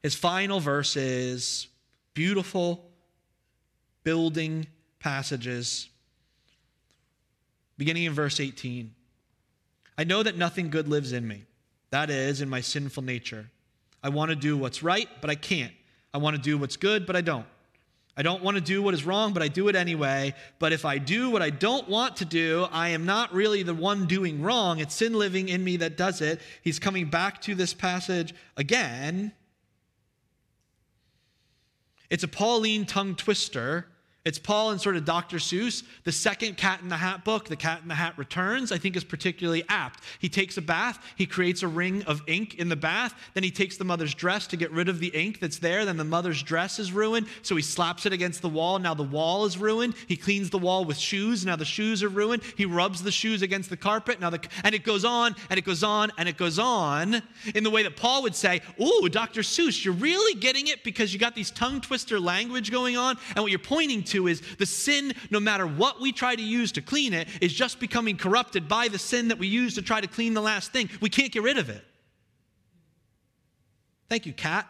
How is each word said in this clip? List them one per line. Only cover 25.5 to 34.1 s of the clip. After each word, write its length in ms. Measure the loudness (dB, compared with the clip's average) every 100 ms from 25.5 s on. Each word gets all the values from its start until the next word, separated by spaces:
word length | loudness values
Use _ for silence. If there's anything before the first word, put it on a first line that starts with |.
| 0
me 140 | 0 0
that 200 | -2 0
does 220 | -2 0
it. 200 | -2 -2 -8 -6
He's 160 | -4 -2
coming 320 | 0 0 0
back 300 | 0 -2 -4
to 100 | -6
this 220 | -2 -2 0
passage 580 | -2 -2 0 -2 -2 -8 -16 -6
again. 760 | 0 2 0 -4 -4 -4 -6 -10 _ _ _ _ _ _ _ _ _ _ _ _ _ _ _ _ _ _ _ _ _ _ _ _ _ _ _
It's 140 | -2
a 40 | -2
Pauline 580 | 0 4 4 4 2 0
tongue 300 | -2 -2 -2
twister. 720 | 0 0 0 -2 -2 -4 -6 _ _